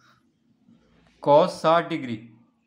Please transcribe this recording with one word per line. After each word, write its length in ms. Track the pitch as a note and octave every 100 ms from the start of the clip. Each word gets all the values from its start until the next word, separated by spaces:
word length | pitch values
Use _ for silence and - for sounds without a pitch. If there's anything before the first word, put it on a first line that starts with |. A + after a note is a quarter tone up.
| _ _ _ _ _ _ _ _ _ _ _ _
cos 260 | D3+ D3 F3+
साठ 380 | - D#3+ E3+ D#3
डिग्री, 280 | D#3+ B2+ A2 - - _ _